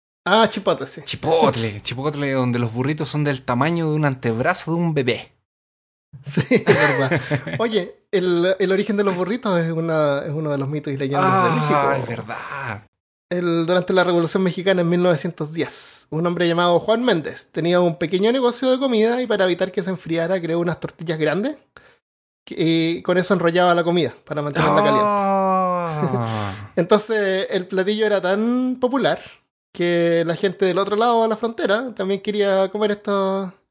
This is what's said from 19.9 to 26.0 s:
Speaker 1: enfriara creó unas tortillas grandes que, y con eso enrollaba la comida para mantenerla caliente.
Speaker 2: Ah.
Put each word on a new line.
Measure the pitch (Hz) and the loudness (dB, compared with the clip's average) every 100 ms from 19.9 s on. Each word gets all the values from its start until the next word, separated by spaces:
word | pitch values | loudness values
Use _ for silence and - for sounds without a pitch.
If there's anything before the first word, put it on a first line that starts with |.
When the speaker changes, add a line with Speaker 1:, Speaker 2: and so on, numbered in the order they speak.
Speaker 1:
enfriara | 180 - 165 165 185 | -6 -4 -2 0 -2
creó | 165 170 | -2 -2
unas | 170 160 | -2 -4
tortillas | 165 - 165 156 | -8 -8 -6 -2
grandes | 156 160 247 294 _ - - _ _ _ _ _ | 0 0 -2 -6 _ -20 -20 _ _ _ _ _
que, | - - | -12 -2
y | 160 165 165 170 | 0 2 0 -2
con | 151 180 | 0 0
eso | 180 190 | 2 2
enrollaba | 170 170 180 175 | 2 4 4 4
la | |
comida | 170 175 135 - - | 2 2 0 -4 -8
para | 151 | -6
mantenerla | 147 143 156 147 | -4 0 2 4
caliente. | 208 214 208 | 4 4 2
Speaker 2:
Ah. | 208 196 196 190 190 185 180 170 156 | 0 0 2 2 2 0 -2 -4 -2